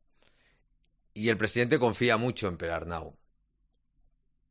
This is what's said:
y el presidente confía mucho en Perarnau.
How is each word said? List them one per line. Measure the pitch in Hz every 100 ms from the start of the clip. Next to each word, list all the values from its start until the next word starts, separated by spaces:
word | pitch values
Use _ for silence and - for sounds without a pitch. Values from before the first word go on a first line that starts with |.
| _ _ _ _ _ _ _ _ _ _ _
y | 107 113
el | 101
presidente | 107 120 120 151
confía | 120 101 120 113
mucho | 123 - 101
en | 85
Perarnau. | 82 82 82 82 78 - _ _ _ _ _ _ _ _ _ _ _ _ _